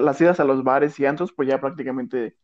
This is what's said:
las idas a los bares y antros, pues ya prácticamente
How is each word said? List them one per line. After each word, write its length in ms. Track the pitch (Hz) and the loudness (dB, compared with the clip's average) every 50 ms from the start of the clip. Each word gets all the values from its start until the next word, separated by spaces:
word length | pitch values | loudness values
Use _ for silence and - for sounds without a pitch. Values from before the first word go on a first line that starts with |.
las 180 | 131 147 135 - | 2 0 2 4
idas 180 | 165 170 180 175 | 4 4 4 4
a 40 | 147 | 2
los 180 | 135 135 135 131 | 2 0 0 2
bares 360 | 131 131 139 147 151 - - | 2 2 2 2 0 0 0
y 60 | 139 | -2
antros, 280 | 139 147 151 175 180 - | -2 0 -2 -6 -6 -4
pues 140 | - 139 | -4 -2
ya 120 | 131 135 135 | 0 0 -2
prácticamente 760 | 139 135 - 151 127 131 127 131 123 120 - 127 117 104 - _ | -2 -6 -6 -6 -8 -8 -6 -8 -6 -6 -4 -4 -4 -6 -8 _